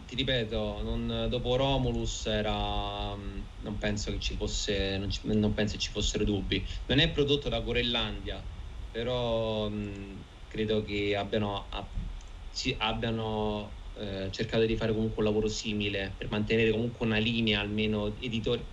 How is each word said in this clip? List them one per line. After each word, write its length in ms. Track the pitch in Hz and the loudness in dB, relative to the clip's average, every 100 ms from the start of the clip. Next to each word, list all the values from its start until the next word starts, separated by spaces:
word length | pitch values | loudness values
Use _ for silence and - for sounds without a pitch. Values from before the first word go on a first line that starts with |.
| - | -8
ti 100 | 123 | -4
ripeto, 680 | 131 127 107 110 107 107 | 0 0 0 0 -2 -2
non, 440 | 110 117 117 117 113 | -2 -2 0 0 0
dopo 260 | 123 117 127 | 0 2 2
Romulus 720 | 135 135 123 117 117 - 113 | 4 4 2 2 0 -2 0
era, 880 | 107 107 104 104 104 101 101 104 101 | 0 2 0 0 0 -2 -2 -4 -4
mm, 240 | 101 98 107 - | -6 -6 -8 -8
non 160 | 110 107 | -6 -2
penso 340 | 107 101 - | 0 0 -2
che 80 | 101 | -2
ci 160 | - - | -2 -2
fosse, 600 | 101 - - 98 98 98 | -2 0 0 0 0 0
non 120 | 101 | -2
ci, 120 | - | -2
non 300 | - 107 104 | 2 4 4
penso 220 | 107 104 - | 4 0 0
che 60 | |
ci 80 | - | -4
fossero 320 | 107 104 104 104 | 0 0 2 2
dubbi. 400 | 101 92 98 - - - | 2 0 0 -2 -4 2
Non 120 | 131 | 4
è 100 | 160 | 4
prodotto 380 | 147 139 143 123 | 4 4 2 2
da 120 | 117 | -2
Corellandia, 840 | 113 120 120 120 107 101 98 95 - - - - - | 0 0 2 0 -2 -4 -6 -8 -8 -10 -10 -10 -8
però, 760 | 113 120 123 120 113 110 110 107 | -4 -2 0 2 2 2 0 0
mm, 480 | 104 101 98 98 95 - - - | -2 -4 -6 -10 -12 -14 -16 -8
credo 340 | 110 107 107 | -2 2 2
che 320 | 101 101 101 101 | 0 0 2 0
abbiano, 520 | 98 110 101 101 - | 0 0 0 -2 -4
ab-, 180 | 101 101 - - - - - - | -6 -6 -4 -4 -6 -10 -12 -10
si, 260 | - - - | -4 -2 0
abbiano, 920 | 110 113 117 113 110 107 107 107 104 - - - | 0 2 0 0 0 2 2 0 -4 -10 -12 -8
eh, 320 | 104 95 95 | -6 -4 -4
cercato 340 | - 110 113 113 | -2 0 4 4
di 100 | 113 | 4
fare 160 | 113 | 2
comunque 260 | 110 110 110 | 2 2 2
un 40 | 107 | 2
lavoro 220 | 107 107 | 4 2
simile 680 | 104 113 104 104 101 95 95 | 0 -2 0 0 0 -4 -6
per 120 | - | -2
mantenere 420 | 107 107 113 113 | 0 4 4 6
comunque 340 | 107 117 - 117 | 4 0 0 0
una 120 | 110 | 2
linea 420 | 113 117 113 104 | 2 2 4 2
almeno 520 | 101 107 107 104 104 104 | 2 0 2 2 0 -2
editor-, 460 | 127 113 117 120 - | -4 -2 0 0 -2